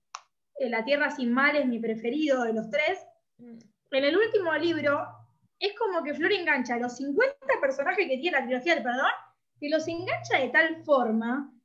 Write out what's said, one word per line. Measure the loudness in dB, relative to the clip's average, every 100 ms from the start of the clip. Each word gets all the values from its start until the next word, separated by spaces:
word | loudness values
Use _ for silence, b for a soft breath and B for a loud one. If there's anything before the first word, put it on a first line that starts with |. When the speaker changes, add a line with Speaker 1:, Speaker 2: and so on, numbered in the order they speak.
| _ -20 _ _ _ -6
Speaker 1:
el | -2
La | -2
Tierra | 0 2 0
Sin | 0 0
Mal | 2 4 2
es | 0
mi | -2
preferido | -4 -4 -4 -2 0 2
de | 0
los | -2 -2
tres. | -2 0 -2 -8 _ _ _
Speaker 2:
Mm. | -20 -20 _ _ -4
Speaker 1:
En | 0 2
el | 4
último | 4 2 2 0
libro, | 0 2 2 0 -2 -12 -20 _ _ -6
es | -4 -2
como | -2 -2
que | -2
Flor | 0 0
engancha | 2 2 0 0 -2
a |
los | -4 -6
cincuenta | -2 2 2 0 -2 0
personajes | 0 0 -2 0 0
que | 0
tiene | 0 -2
la | -2
trilogía | -2 0 0
del |
perdón, | 0 0 -2 -2 -10 _ _ -10
te | -2
los | -2 -2
engancha | -6 -6 -6 -2 0
de | 2
tal | 2 2 0
forma | 2 2 4 0 0 -4 -6 _